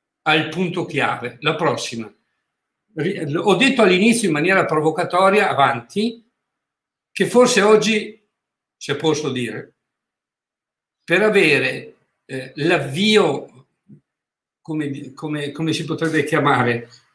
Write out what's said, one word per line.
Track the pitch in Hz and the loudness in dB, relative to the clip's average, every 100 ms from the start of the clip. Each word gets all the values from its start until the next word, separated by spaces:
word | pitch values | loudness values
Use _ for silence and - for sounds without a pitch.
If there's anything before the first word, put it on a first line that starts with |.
| _ _ | _ _
al | - 156 156 | 0 0 0
punto | 165 180 175 | -4 -4 -4
chiave, | - 139 117 120 120 - | -6 -4 -4 -4 -8 -6
la | 151 | -4
prossima. | 160 156 117 - 117 107 - _ _ _ _ _ _ _ 160 | -2 -2 -4 -6 -10 -12 -16 _ _ _ _ _ _ _ -6
Ri-, | - 202 156 160 | -4 -4 -4 -2
ho | 208 180 | 0 2
detto | 262 - | 2 4
all'inizio | 202 180 220 233 202 | 4 4 2 2 0
in | |
maniera | 147 175 190 | 0 2 2
provocatoria, | 160 156 156 160 170 180 190 202 202 | 2 0 0 0 -2 2 4 4 2
avanti, | 131 135 117 - 202 226 - _ _ _ _ _ _ _ _ _ | 2 2 0 -6 -4 -4 -6 _ _ _ _ _ _ _ _ _
che | - 185 | -4 0
forse | 240 247 202 | 4 4 4
oggi, | 208 214 196 214 - - _ _ _ _ _ _ | 4 4 4 -2 -4 -14 _ _ _ _ _ _
se | - 139 | -8 -4
posso | 160 151 151 | 0 0 -2
dire, | 123 113 - - _ _ _ _ _ _ _ _ _ _ _ _ _ | -4 -6 -8 -14 _ _ _ _ _ _ _ _ _ _ _ _ _
per | - 175 | -2 2
avere, | 214 190 160 135 127 123 - - _ _ | 4 4 4 2 0 -6 -12 -20 _ _
eh, | - 131 - - | -12 -12 -10 -4
l'avvio, | 151 175 135 143 214 214 165 131 - 131 _ _ _ - _ _ _ _ _ _ | 0 0 -2 -2 2 4 4 0 -8 -20 _ _ _ -20 _ _ _ _ _ _
come, | - 156 143 135 123 | -8 -6 -6 -8 -12
come, | - 156 147 143 | -12 -8 -6 -6
come | - 160 | -4 -4
si | 151 | -4
potrebbe | 151 151 160 156 | -4 -4 -2 0
chiamare, | 143 156 143 127 120 117 - - _ | 0 0 2 2 2 -2 -6 -20 _